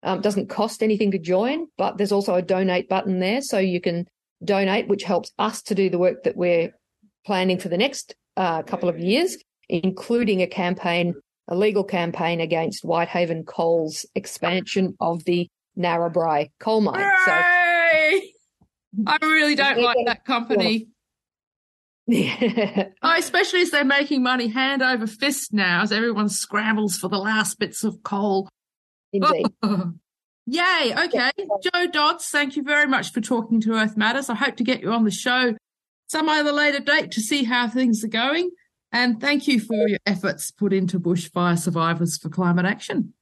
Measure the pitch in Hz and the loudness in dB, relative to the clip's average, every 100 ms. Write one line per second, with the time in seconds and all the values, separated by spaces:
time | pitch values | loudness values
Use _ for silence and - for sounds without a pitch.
0 | - 185 208 202 190 - 214 - 220 208 | -2 0 0 0 -4 -2 -4 0 0 2
1 | 214 190 160 185 233 302 330 _ 196 - | 0 0 0 0 0 -2 -6 _ -4 -2
2 | 202 202 202 180 175 185 190 180 175 190 | 0 0 2 0 0 0 2 0 0 -2
3 | 190 185 185 233 277 208 190 175 180 170 | 0 -2 0 -2 -2 0 0 0 -2 -4
4 | 180 _ _ _ 170 196 196 202 - 202 | -6 _ _ _ -2 0 2 0 0 -2
5 | - 180 - - 214 220 - 196 190 175 | 0 -2 -2 -4 -4 -4 -6 0 0 2
6 | 180 - - - 175 170 165 - _ _ | 2 2 -4 -2 0 2 0 -6 _ _
7 | _ _ - 196 185 185 185 175 247 277 | _ _ -4 0 0 0 -2 0 0 -2
8 | - - _ - 185 160 160 175 180 165 | -14 -18 _ -4 -2 -2 -4 -2 -2 -2
9 | 170 233 359 - _ _ _ 170 185 185 | 0 0 0 -6 _ _ _ -2 -2 -4
10 | - 233 226 190 180 - 175 185 185 175 | -2 0 0 0 -2 -2 -4 -2 -2 0
11 | 175 175 _ _ - 170 214 208 196 190 | 0 -4 _ _ -8 0 0 0 -2 -2
12 | 170 - 165 170 165 165 165 202 160 165 | -4 -2 -2 -2 -2 -2 -2 -6 -4 -2
13 | 170 175 175 165 160 - 165 170 156 156 | 0 0 -2 -2 -8 -4 0 2 0 -6
14 | - - 196 - 175 185 - - 190 - | -8 -8 -8 -6 -2 -2 -2 -2 -2 -2
15 | 170 170 160 175 175 _ _ - 175 170 | -4 -2 -2 -2 -2 _ _ -4 -2 0
16 | 170 170 165 151 147 _ - 220 202 370 | 0 0 0 0 -2 _ -2 2 2 0
17 | 403 381 370 359 349 359 349 349 339 311 | 2 4 4 4 4 4 4 2 4 4
18 | 311 381 - _ _ _ _ _ _ 196 | 4 2 -2 _ _ _ _ _ _ -4
19 | 220 311 311 320 294 285 277 240 240 240 | 0 0 4 4 4 4 2 2 2 2
20 | 233 226 - 247 233 214 214 220 220 _ | 0 -2 -2 -4 0 0 2 0 -4 _
21 | _ _ _ _ _ _ _ _ _ _ | _ _ _ _ _ _ _ _ _ _
22 | - 233 151 - 240 233 202 202 190 _ | -2 0 0 0 -2 0 -2 -2 -4 _
23 | - 330 330 339 381 359 349 294 277 277 | 0 2 2 0 2 2 2 2 2 2
24 | 285 285 247 254 233 226 262 277 254 254 | 2 0 0 0 -2 -2 0 0 0 0
25 | 220 - 277 285 - 208 185 175 208 208 | -4 -2 -2 -2 -4 0 2 2 2 0
26 | 233 208 208 - - 208 220 214 214 - | 0 0 -2 -2 -4 -2 0 0 0 -2
27 | 185 196 202 220 202 - 190 - 220 214 | -4 -2 0 0 0 -2 -6 -2 -4 -4
28 | - 202 208 190 196 _ _ _ _ _ | -6 -2 0 0 -2 _ _ _ _ _
29 | _ 202 - 269 226 - 214 196 180 170 | _ 0 2 2 0 -2 -2 0 -2 -8
30 | _ _ _ _ - 294 349 359 269 - | _ _ _ _ -6 0 2 4 2 0
31 | 339 - 247 285 392 302 339 359 359 320 | 0 0 0 -2 -4 -2 0 0 0 2
32 | 294 330 - 294 285 277 277 294 294 262 | 2 0 -2 0 0 -2 0 2 4 2
33 | - - 220 240 226 226 220 226 220 214 | 0 -6 -2 -2 0 0 2 2 0 2
34 | 214 254 277 226 277 - 233 254 - 233 | 0 0 -2 -2 -2 -2 -2 -2 0 0
35 | 214 180 - 247 254 220 _ _ _ _ | 0 0 0 2 2 0 _ _ _ _
36 | _ 214 220 302 294 294 294 285 277 302 | _ -2 0 2 2 2 2 2 2 0
37 | 190 - 214 285 240 247 240 240 262 214 | 0 -4 -2 0 0 0 0 2 2 2
38 | 220 220 247 311 359 - _ _ _ 233 | 0 -2 0 0 -2 -6 _ _ _ 0
39 | 247 226 277 294 294 254 208 220 180 202 | 0 0 0 0 2 0 0 0 0 0
40 | - 185 196 - - - 202 190 180 185 | -2 -2 -2 -4 -8 -2 0 2 0 -2
41 | 170 175 - - 175 170 180 170 165 160 | 0 -2 -2 -2 2 2 0 0 0 0
42 | 170 - 160 165 180 175 180 220 - 381 | -2 -2 -6 -2 2 2 2 -2 -4 -4
43 | 208 - | -4 -6